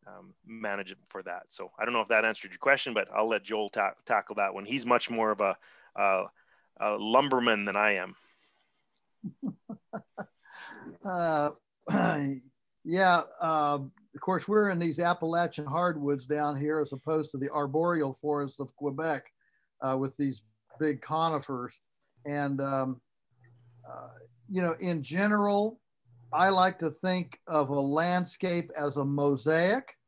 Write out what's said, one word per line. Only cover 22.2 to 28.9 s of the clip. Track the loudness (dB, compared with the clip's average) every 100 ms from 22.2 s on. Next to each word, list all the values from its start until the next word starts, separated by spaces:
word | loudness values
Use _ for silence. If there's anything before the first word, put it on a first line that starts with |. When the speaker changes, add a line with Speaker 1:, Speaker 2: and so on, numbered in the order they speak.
Speaker 2:
And, | -6 -2 -2 -2
um, | -2 -2 -2 -6 _ _ _ _ _ _ -20 -20 -18
uh, | -18 -18 -20 -20 _ _
you | -2
know, | 0 0
in | -2 -2
general, | -2 0 2 2 2 2 0 -4 _ _ _ -20 -6
I | 4 4
like | 6 4 2
to | -4
think | -2 0 0 -2 -10 -2
of | 2 2
a | 2
landscape | 2 2 2 2 0 -4 -2 -2 -4 -4
as | -2